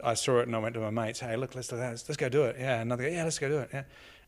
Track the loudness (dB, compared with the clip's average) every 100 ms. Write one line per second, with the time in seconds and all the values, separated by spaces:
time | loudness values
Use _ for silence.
0 | 0 2 4 4 4 2 0 -2 -2 0
1 | -2 -4 -4 -4 -4 -6 -6 -4 -4 -6
2 | -6 -2 2 4 4 2 0 0 0 0
3 | 0 0 0 0 0 -2 -2 -8 -10 -16
4 | -20 -20